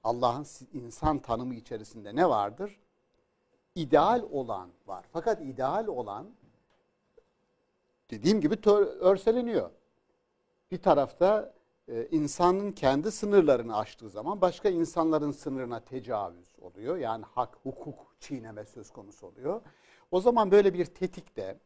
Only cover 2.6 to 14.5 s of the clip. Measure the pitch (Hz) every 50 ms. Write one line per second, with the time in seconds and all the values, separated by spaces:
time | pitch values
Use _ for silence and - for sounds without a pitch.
2.6 | 190 208 202 _ _ _ _ _ _ _ _ _ _ _ _ _ _ _ _ _
3.6 | _ _ _ 175 160 127 147 147 160 196 233 247 208 - 151 139 131 113 107 95
4.6 | 90 90 _ _ _ - 95 90 - _ _ 165 - 226 214 - 160 135 127 110
5.6 | 127 135 160 202 226 208 165 123 120 104 98 110 156 214 247 _ _ _ _ _
6.6 | _ _ _ _ _ _ _ _ _ _ _ - _ _ _ _ _ _ _ _
7.6 | _ _ _ _ _ _ _ _ _ _ 117 107 104 160 214 214 151 151 214 214
8.6 | - 214 202 208 202 - - - 180 185 196 190 - 226 226 254 240 233 226 151
9.6 | 95 82 - _ _ _ _ _ _ _ _ _ _ _ _ _ _ _ _ _
10.6 | _ _ 180 170 - 190 156 143 139 - - - 175 190 214 214 208 - _ _
11.6 | _ _ _ _ _ - 120 113 117 - 165 156 151 143 - - 175 175 185 196
12.6 | 202 202 185 - - 131 135 139 160 220 208 - - 208 202 202 170 147 131 120
13.6 | 117 117 110 104 107 - - - 120 107 95 104 110 160 208 202 185 180